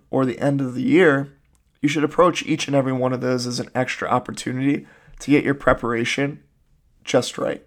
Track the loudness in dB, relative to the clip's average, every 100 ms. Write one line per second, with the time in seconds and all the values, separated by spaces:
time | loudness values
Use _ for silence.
0 | _ -2 0 0 0 0 -2 -4 2 4
1 | 6 4 -2 -12 _ _ _ _ -2 0
2 | 0 4 4 4 -2 -4 0 0 0 0
3 | -2 -2 -2 -2 -2 -6 -6 -4 -4 -4
4 | -2 -2 -2 -8 -8 -4 -2 -2 -6 -20
5 | _ -12 2 2 2 0 2 2 0 -2
6 | -2 -2 -4 -6 _ _ _ _ _ _
7 | -2 0 0 -4 -6 -6